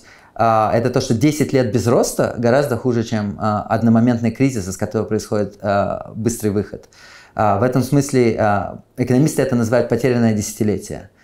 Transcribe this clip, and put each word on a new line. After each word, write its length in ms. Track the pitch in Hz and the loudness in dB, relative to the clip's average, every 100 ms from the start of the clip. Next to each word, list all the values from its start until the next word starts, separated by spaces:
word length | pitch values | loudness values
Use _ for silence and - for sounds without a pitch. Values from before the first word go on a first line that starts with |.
| - - - | -20 -20 -12
а, 380 | - 113 110 107 | -2 2 2 2
это 160 | 117 120 | 2 0
то, 120 | - | 0
что 120 | - | 0
десять 380 | 113 151 151 127 | 2 2 2 0
лет 220 | 135 117 | 0 0
без 120 | 107 104 | 0 2
роста 460 | 151 262 - 123 - | 2 2 0 -2 0
гораздо 400 | 117 135 139 117 | 2 2 2 -2
хуже, 260 | 131 117 | 0 0
чем, 340 | 110 107 101 - | -2 -2 -4 -4
а, 260 | 107 107 | -2 -2
одномоментный 680 | - 113 117 113 120 113 117 | -2 0 4 4 4 2 -2
кризис, 340 | - 135 110 90 | 0 0 0 -6
из 120 | 92 | -6
которого 280 | 104 110 - | -4 -4 -2
происходит, 520 | 107 - 107 101 - | -4 -2 -4 -4 -6
а, 520 | 101 101 95 - - - | -2 0 -2 -4 -10 -4
быстрый 340 | 113 117 107 | -4 -2 -2
выход. 380 | 101 98 - - - - - - - | -2 -4 -10 -18 -20 -20 -20 -10 -2
А, 240 | 107 101 | 0 2
в 40 | |
этом 200 | 127 131 | 2 0
смысле, 540 | 123 143 135 127 117 - | 2 0 2 2 2 2
а, 400 | 107 101 85 - - - | 0 0 -4 -12 -12 -6
экономисты 460 | 123 127 151 - | 0 2 2 0
это 160 | 131 120 | -2 -2
называют 320 | 113 120 117 | 0 0 0
потерянное 440 | 117 131 120 113 | 0 0 2 2
десятилетие. 760 | 104 - - 107 92 - 71 - _ | 0 -4 -4 -2 -2 -6 -14 -14 _